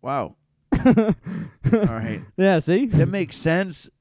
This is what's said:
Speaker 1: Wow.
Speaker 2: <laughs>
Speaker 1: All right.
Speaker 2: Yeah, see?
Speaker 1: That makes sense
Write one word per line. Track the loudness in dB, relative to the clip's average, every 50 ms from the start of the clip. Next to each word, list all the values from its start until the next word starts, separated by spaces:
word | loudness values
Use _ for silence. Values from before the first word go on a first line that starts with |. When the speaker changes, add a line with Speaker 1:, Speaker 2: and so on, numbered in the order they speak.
Speaker 1:
Wow. | -6 -6 -6 -4 -6 -8 -10 _ _ _ _ _ _ _
Speaker 2:
<laughs> | -2 2 4
Speaker 1:
All | 4 6 6 4 0 -2 -4 _ -12 -10 -10 -12 -12 -16 _ 0 2 2
right. | 2 2 0 -2 -2 -6 -6 -8 -8 -10 -14 _
Speaker 2:
Yeah, | 0 2 2 2 2
see? | 2 0 0 0 0
Speaker 1:
That | 2 2 2 2 2
makes | 0 -4 -6 -6 -8
sense | -6 -2 -2 0 0 -2 -4 -8 -12 -12 -14 _ _